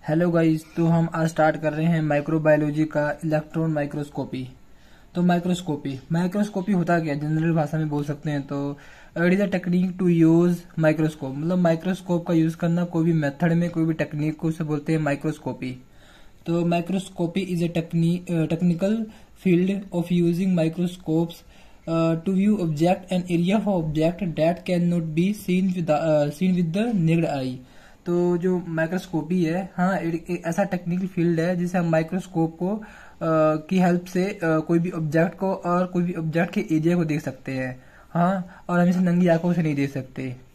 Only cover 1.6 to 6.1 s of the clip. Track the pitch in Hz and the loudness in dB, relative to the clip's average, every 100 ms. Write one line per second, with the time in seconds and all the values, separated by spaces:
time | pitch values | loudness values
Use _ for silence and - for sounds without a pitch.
1.6 | 151 151 165 165 151 147 147 160 156 151 | -4 0 0 2 2 0 0 0 4 4
2.6 | 151 147 151 147 147 - 165 151 151 165 | 2 0 -2 0 -2 -4 -2 -2 -2 -2
3.6 | 160 151 143 147 147 - 127 131 127 - | -2 -2 -4 -6 -8 -8 -8 -8 -10 -16
4.6 | - - - - - - 175 175 180 175 | -20 -20 -20 -20 -10 0 2 2 0 -4
5.6 | - 147 151 131 - | -4 -6 -6 -10 -4